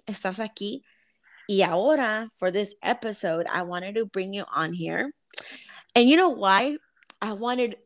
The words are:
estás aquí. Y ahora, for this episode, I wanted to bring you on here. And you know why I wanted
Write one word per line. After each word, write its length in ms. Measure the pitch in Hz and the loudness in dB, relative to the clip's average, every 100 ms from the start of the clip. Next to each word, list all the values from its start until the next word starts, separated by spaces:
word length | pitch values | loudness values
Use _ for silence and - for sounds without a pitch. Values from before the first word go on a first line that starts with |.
| - | -10
estás 320 | 202 190 190 | -6 -6 -6
aquí. 420 | 214 - 202 269 - _ _ _ _ - - | -8 -8 -8 -8 -14 _ _ _ _ -14 0
Y 140 | 196 | 2
ahora, 680 | 175 170 247 311 233 214 226 | 4 4 2 2 2 -2 -6
for 180 | - 185 | -4 -2
this 240 | 190 202 - | 0 -2 -4
episode, 640 | - 240 226 208 185 165 170 | -4 -2 -4 -4 -2 -2 -2
I 100 | 180 | -4
wanted 320 | 175 175 185 220 | -6 -8 -6 -6
to 100 | 220 | -4
bring 280 | 196 190 | -6 -6
you 120 | 202 - | -8 -6
on 200 | 143 160 | -4 -4
here. 400 | 175 165 175 269 - _ - - - - - - 240 | -4 -4 -4 -4 -10 _ -16 -16 -18 -20 -20 0 4
And 120 | 240 | 6
you 60 | 330 | 6
know 120 | 370 | 4
why 480 | 226 196 196 262 302 _ _ - - | 2 4 4 2 -2 _ _ -20 -10
I 120 | 214 | -8
wanted 440 | 202 240 254 240 - | -4 -2 -2 -2 -4